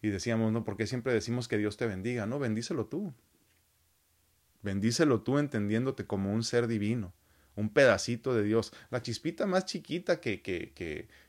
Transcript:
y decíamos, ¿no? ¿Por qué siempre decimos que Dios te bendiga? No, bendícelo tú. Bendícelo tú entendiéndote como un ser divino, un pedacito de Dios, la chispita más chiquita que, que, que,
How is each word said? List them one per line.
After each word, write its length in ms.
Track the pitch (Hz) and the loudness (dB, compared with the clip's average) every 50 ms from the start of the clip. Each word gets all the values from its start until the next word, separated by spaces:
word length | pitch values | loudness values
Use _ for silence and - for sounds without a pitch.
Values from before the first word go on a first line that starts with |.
| - | -2
y 60 | 107 | -2
decíamos, 420 | 98 92 - 120 113 113 113 110 | -2 -2 0 0 0 2 2 2
¿no? 140 | 110 117 110 | 2 0 -2
¿Por 120 | - 101 | -4 -4
qué 120 | - 110 104 | -4 -4 -4
siempre 240 | 127 123 113 131 120 | -4 -4 0 0 0
decimos 340 | 110 104 117 120 123 120 | 0 0 0 -2 -4 -2
que 100 | - 117 | 0 0
Dios 200 | 104 104 104 101 | 0 0 0 -2
te 100 | - 123 | -2 -2
bendiga? 400 | 113 98 92 95 120 123 120 101 | -4 -2 -4 -4 -4 -2 -2 -2
No, 140 | 107 127 147 | -2 -2 -2
bendícelo 460 | 139 117 107 113 117 - 170 135 104 | -2 -2 -2 -2 -2 -2 -4 -4 -4
tú. 280 | - - 170 214 175 127 - _ _ _ _ _ _ _ _ _ _ _ _ _ _ _ _ _ _ _ _ _ _ _ _ _ _ _ _ - | -4 -4 -6 -6 -6 -8 -12 _ _ _ _ _ _ _ _ _ _ _ _ _ _ _ _ _ _ _ _ _ _ _ _ _ _ _ _ -6
Bendícelo 580 | 101 98 101 98 117 123 - 165 147 123 104 | -4 -2 0 0 2 2 4 4 6 4 4
tú 180 | - - 135 143 | 2 2 0 2
entendiéndote 680 | 147 143 - 107 104 104 107 113 127 135 123 - 98 | 2 0 0 -2 0 0 0 0 0 0 -2 -4 -4
como 300 | - 104 98 98 98 104 | -4 -2 -2 0 0 0
un 80 | 113 117 | 0 0
ser 240 | - - 120 120 | 0 0 0 0
divino, 480 | 113 117 104 104 107 120 123 98 90 - _ _ _ _ _ _ _ _ | 2 0 0 0 0 -2 -2 -4 -8 -12 _ _ _ _ _ _ _ _
un 180 | 104 107 104 - | -4 -4 0 4
pedacito 600 | 143 139 123 104 92 - - 120 110 - 135 127 | 6 8 8 8 6 2 -2 -4 -4 -2 0 0
de 80 | 110 104 | 2 2
Dios, 300 | 104 107 113 110 - - - - - | 4 2 2 2 0 -4 -18 -12 -8
la 120 | - 123 - | -6 -6 -4
chispita 440 | 123 113 - - 160 - - - | -6 -8 -6 -6 -6 -4 -2 -2
más 200 | 196 180 190 190 | 0 0 0 0
chiquita 540 | - - 175 - - 147 180 180 - 175 - | -2 -6 -10 -8 -6 -6 -4 -2 -2 -2 -2
que, 220 | - 120 98 92 - | -2 -4 -6 -4 -4
que, 300 | 98 92 82 - - - | -4 -4 -4 -6 -8 -10
que, 320 | - 90 82 76 - - - - - - | -10 -8 -8 -8 -8 -10 -14 -20 -20 -20